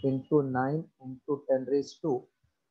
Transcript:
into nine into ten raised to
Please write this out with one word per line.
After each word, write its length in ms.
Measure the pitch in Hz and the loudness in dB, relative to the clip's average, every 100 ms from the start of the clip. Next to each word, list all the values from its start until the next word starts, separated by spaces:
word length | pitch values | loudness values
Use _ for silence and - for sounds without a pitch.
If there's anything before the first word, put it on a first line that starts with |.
into 380 | 139 135 131 151 | -2 -2 2 2
nine 420 | 135 127 131 156 165 _ | 2 0 0 -2 -4 _
into 400 | 131 127 - 143 - | -14 -10 -6 -4 0
ten 200 | 131 131 | 0 2
raised 320 | 143 135 - | -2 -2 -6
to 220 | 165 127 - _ _ _ _ | -2 -2 -4 _ _ _ _